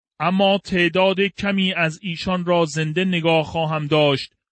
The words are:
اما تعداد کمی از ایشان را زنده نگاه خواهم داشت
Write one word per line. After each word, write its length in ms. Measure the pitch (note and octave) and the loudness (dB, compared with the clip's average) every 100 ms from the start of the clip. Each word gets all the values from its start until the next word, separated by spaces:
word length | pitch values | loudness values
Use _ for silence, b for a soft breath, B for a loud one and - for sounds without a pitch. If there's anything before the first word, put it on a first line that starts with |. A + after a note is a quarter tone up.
| _ - | _ -6
اما 380 | D#3+ F#3 G3 G3 | -2 2 2 2
تعداد 640 | - F#3 F3 E3+ F#3+ F#3 | 0 0 0 2 2 2
کمی 520 | G3 - G3+ G3 F#3 | -2 -2 -4 0 0
از 260 | E3+ E3 D#3 | 0 -4 -4
ایشان 440 | G3+ E3 - F#3 F3 | -10 -8 -4 -4 0
را 200 | F3 E3 | 2 0
زنده 400 | D3 D#3 D#3 F#3+ | -2 -4 -2 0
نگاه 380 | F3 E3 E3 | 0 2 2
خواهم 440 | D3+ F3 D#3 D#3 D3 | 0 -4 -4 -4 0
داشت 460 | D#3 D3 C3+ - _ _ | 4 4 2 -4 _ _